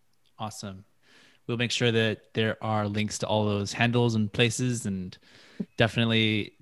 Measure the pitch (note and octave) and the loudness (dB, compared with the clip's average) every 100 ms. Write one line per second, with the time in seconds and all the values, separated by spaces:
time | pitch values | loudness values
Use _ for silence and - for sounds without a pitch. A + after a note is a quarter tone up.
0 | _ _ _ - A2 - G#2 F#2+ G2 _ | _ _ _ -12 -12 -10 -14 -14 -20 _
1 | _ - - _ - A#2+ A#2+ - B2 A2+ | _ -20 -20 _ -6 -2 0 2 2 4
2 | A2 G#2 - - A2 - A2 A2 G#2 G#2 | 2 0 -4 0 0 0 -2 0 0 -2
3 | G#2+ - - G2+ G#2+ G#2 G2+ - A#2+ A#2+ | -4 -4 -2 0 2 0 -2 0 2 4
4 | A#2+ A2 G#2+ - A#2+ - B2+ A#2+ A2 F#2+ | 2 2 0 2 2 2 -2 -2 -4 -6
5 | F2+ - _ - - - - - A2+ A#2+ | -8 -14 _ -20 -16 -12 -8 0 0 2
6 | A#2 A2+ A2 G#2+ G2+ - | 2 2 2 2 -4 -8